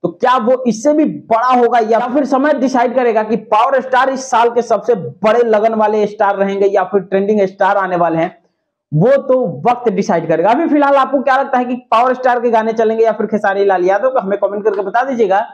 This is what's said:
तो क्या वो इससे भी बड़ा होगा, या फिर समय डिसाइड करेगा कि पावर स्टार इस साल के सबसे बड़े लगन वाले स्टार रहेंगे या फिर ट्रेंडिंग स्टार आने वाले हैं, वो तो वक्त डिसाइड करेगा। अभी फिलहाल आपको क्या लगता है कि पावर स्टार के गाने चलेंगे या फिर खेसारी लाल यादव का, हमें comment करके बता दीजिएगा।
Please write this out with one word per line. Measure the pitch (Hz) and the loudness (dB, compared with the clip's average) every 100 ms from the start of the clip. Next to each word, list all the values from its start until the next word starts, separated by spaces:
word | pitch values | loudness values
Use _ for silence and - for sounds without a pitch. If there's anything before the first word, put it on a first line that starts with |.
तो | - | -6
क्या | - 247 254 | -2 0 0
वो | 220 254 254 | 0 0 0
इससे | 214 294 | -2 0
भी | 302 | 2
बड़ा | 285 151 - 226 247 | 0 -4 -2 0 2
होगा, | 254 240 240 | 2 2 2
या | 220 220 | 2 0
फिर | 247 262 | 0 -2
समय | 269 269 285 | 0 0 0
डिसाइड | 285 262 247 247 | 0 0 0 0
करेगा | 233 247 220 | 0 0 0
कि | 214 226 | -2 -4
पावर | - 214 254 269 | 0 0 2 0
स्टार | 254 254 269 | 0 0 0
इस | 262 - | -2 -2
साल | 226 240 | 0 2
के | 240 | 0
सबसे | 226 208 208 | 0 -2 0
बड़े | 226 139 - 220 226 | -2 -2 -2 0 2
लगन | 233 214 220 | 2 2 2
वाले | 220 214 214 202 | 0 0 0 -2
स्टार | 208 202 196 | 0 -2 0
रहेंगे | 196 196 196 | -2 0 0
या | 196 | 0
फिर | 185 202 | 0 -2
ट्रेंडिंग | 185 196 202 214 | -2 -2 0 0
स्टार | 190 196 190 202 | 0 0 0 0
आने | 190 180 | -2 0
वाले | 170 160 | 0 0
हैं, | 175 - _ _ _ _ _ | -4 -6 _ _ _ _ _
वो | 147 214 | 0 2
तो | 277 269 262 233 151 185 | 2 2 0 0 -2 -2
वक्त | 240 240 | 0 -2
डिसाइड | 190 202 175 160 | -2 0 -2 0
करेगा। | 165 180 | 0 2
अभी | 254 330 | 0 0
फिलहाल | 294 277 | 2 2
आपको | 277 262 277 | 2 2 0
क्या | 247 262 | 0 0
लगता | 269 247 | 0 -2
है | |
कि | 247 | -2
पावर | 247 - 226 254 | -8 -2 0 2
स्टार | 247 254 240 | 0 0 0
के | 233 | 0
गाने | 226 220 | 0 0
चलेंगे | 220 220 220 | 0 0 2
या | 220 | 0
फिर | 214 208 | 0 -4
खेसारी | 208 208 196 | -2 -2 0
लाल | 196 185 | 0 2
यादव | 180 196 262 | 2 2 0
का, | 254 | 0
हमें | 196 202 | -2 -2
comment | 196 208 | -2 -2
करके | 208 202 | -4 -2
बता | 196 226 | -4 -2
दीजिएगा। | 262 247 208 190 226 | -2 -2 0 0 -2